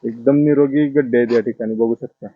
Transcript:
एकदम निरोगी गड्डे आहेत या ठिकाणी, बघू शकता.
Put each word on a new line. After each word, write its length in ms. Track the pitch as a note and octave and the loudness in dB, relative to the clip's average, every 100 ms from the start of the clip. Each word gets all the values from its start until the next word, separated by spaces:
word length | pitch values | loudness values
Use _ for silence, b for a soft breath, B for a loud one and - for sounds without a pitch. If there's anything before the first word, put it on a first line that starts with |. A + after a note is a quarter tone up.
एकदम 320 | A#2 A2+ A#2+ C#3+ | -8 -4 0 2
निरोगी 520 | D3 C#3+ C#3+ C#3 D3 | 2 2 2 2 0
गड्डे 280 | C#3 C3 A#2+ | 0 0 0
आहेत 140 | A#2+ | 2
या 80 | A#2 | 0
ठिकाणी, 340 | G#2+ A2 A2+ | -2 -6 -6
बघू 220 | A2 A2+ A2+ | -2 -2 -2
शकता. 260 | A#2+ _ G#2 | -8 _ -20